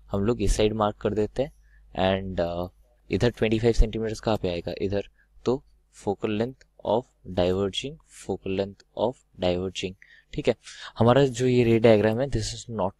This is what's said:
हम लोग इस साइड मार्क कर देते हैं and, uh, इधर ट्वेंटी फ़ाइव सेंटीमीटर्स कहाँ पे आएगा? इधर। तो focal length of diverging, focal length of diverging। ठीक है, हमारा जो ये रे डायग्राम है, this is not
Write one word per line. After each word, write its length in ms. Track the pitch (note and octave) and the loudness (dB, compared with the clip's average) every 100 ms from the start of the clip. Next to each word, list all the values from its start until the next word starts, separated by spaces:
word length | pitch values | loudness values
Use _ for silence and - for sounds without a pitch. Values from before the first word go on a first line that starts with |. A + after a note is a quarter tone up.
| - | -8
हम 120 | G2+ | -2
लोग 200 | G2+ A#2+ | 0 0
इस 140 | G2+ - | 0 2
साइड 180 | G#2+ | 2
मार्क 220 | A2 G#2 - | 2 -2 -2
कर 180 | A2 | -2
देते 280 | G#2 G#2+ - | -2 -2 -2
हैं 100 | C#3+ - _ _ - - | -6 -6 _ _ -12 -2
and, 360 | F#2 F#2+ F#2+ F2+ | 0 0 -4 -4
uh, 280 | E2+ E2+ F2+ - _ _ - | -4 -4 -8 -12 _ _ -6
इधर 200 | G2 A#2+ | -2 0
ट्वेंटी 280 | - A2 A2+ | 0 0 2
फ़ाइव 140 | A#2 | 2
सेंटीमीटर्स 480 | A2+ A2+ A2 A2 A2 | 4 4 2 -6 -6
कहाँ 160 | - G#2+ | -2 -2
पे 120 | F#2 | -2
आएगा? 260 | F2 F2 E2+ | -6 -6 -6
इधर। 260 | G2 G2 - _ _ - | -4 -4 -6 _ _ -8
तो 180 | - C3 - _ _ - | -2 -2 -4 _ _ -12
focal 420 | - G2 A2 G#2 | -6 -4 -4 -2
length 280 | A#2+ C3+ _ _ - | -4 -6 _ _ -2
of 180 | G#2+ B2+ _ G2 F#2 | -2 -2 _ -8 0
diverging, 580 | F2+ F#2 G2 - C3+ D#3+ _ - | 0 2 -2 -4 -10 -12 _ -16
focal 380 | - F#2+ - F#2+ | -10 -8 -4 -4
length 260 | G2 G2 _ - | -4 -8 _ -4
of 180 | G#2+ B2+ _ - | -4 -4 _ -4
diverging। 500 | F2+ F2+ F#2+ - F#2+ F#2+ _ - _ | 0 0 -2 -6 -10 -10 _ -20 _
ठीक 140 | - C3+ | -6 -4
है, 60 | A#2 - - - - | -4 -6 -20 -10 2
हमारा 260 | A2+ B2 C#3 | 4 6 4
जो 200 | A#2 B2+ | 2 2
ये 160 | B2 | 4
रे 140 | A#2 A2+ | 4 4
डायग्राम 420 | A#2 G#2+ G#2+ A2 | 6 6 4 0
है, 60 | C#3 | -2
this 220 | A2 G#2+ | -4 -6
is 60 | A2+ - | -10 -10
not 220 | A2 F#2+ - | -4 -4 -4